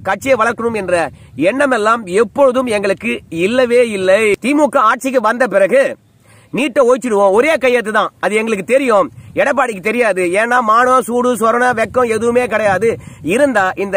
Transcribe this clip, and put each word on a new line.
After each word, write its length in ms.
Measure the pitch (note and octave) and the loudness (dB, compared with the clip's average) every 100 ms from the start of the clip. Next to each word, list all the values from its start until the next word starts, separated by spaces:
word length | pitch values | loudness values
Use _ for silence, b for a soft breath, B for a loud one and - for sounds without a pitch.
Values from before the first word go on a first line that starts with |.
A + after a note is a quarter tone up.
கட்சியை 340 | F#3 G3 C4+ B3 | -4 -4 0 0
வளர்க்கணும் 420 | A3+ A#3 A#3 A3 | 0 -2 -4 -4
என்ற 120 | F#3 F3 C#3+ B B A#2 E3+ | -2 -2 -2 B B -2 -2
எண்ணம் 260 | B3+ C#4+ A#3+ | 0 0 2
எல்லாம் 260 | G#3 A#3 F#3+ F#3 | 2 0 0 -2
எப்பொழுதும் 500 | A3+ B3+ C4+ B3 B3+ G#3 | 0 2 2 2 -2 -2
எங்களுக்கு 360 | G3 F#3+ A3+ A#3+ - D#3+ | -2 -4 -4 -8 -8 -4
இல்லவே 420 | F#3 B3+ A#3+ A#3+ A#3 | -2 0 2 2 2
இல்லை. 340 | G3 F#3 G3+ A3 G3 | 0 2 2 2 0
தி 120 | A#3 | 0
மு 120 | D4 C#4+ | 0 2
க 180 | C4+ A3 | 2 2
ஆட்சிக்கு 300 | B3 C4+ B3+ | 0 -2 -2
வந்த 260 | G#3+ A#3 A#3+ | 0 0 0
பிறகு 360 | F#3+ F#3+ B3+ G3+ A2 _ _ b b b | 2 2 2 0 -4 _ _ b b b
நீட்டை 300 | G#3 C#4+ C#4+ | -4 -2 2
ஒழிச்சிடுவோம், 520 | A#3+ B3+ B3+ G3+ G3+ G3 | 2 2 0 2 4 4
ஒரே 160 | D4 | 2
கையெழுத்து 380 | D#4 B3+ A#3+ G#3 | 0 0 0 0
தான், 200 | G#3+ E3+ - | -2 -2 -4
அது 120 | F#3 | -4
எங்களுக்கு 300 | G#3+ A3+ G3+ | -2 -2 -4
தெரியும். 440 | E3 C4 C4 G#3 C#3+ B B | 0 0 2 2 0 B B
எடப்பாடிக்கு 480 | D3 A#3+ C#4+ B3+ G3 F#3+ | -2 0 0 -2 -4 -4
தெரியாது, 340 | A#3+ A3+ F#3 F3 | 0 0 0 -2
ஏன்னா 220 | F#3+ A#3 B3 | -2 0 0
மானம், 440 | A3 A3 B3+ B3+ A3+ | 2 2 4 2 0
சூடு, 240 | A#3+ B3 | -2 -2
சொரணை, 340 | A3+ A3 A#3 B3 | 0 0 2 0
வெக்கம் 380 | A3+ G#3+ B3+ A#3+ | 0 -2 -2 -2
எதுவுமே 300 | G#3+ A#3 A#3+ B3 | 0 0 0 0
கிடையாது. 420 | G#3+ G#3 F#3 F#3+ E3 B B | 0 0 0 0 -4 B B
இருந்தா 420 | D3 A3+ C#4+ G#3 F#3 | -4 0 2 2 -2
இந்த 220 | F3 G3 | -2 -2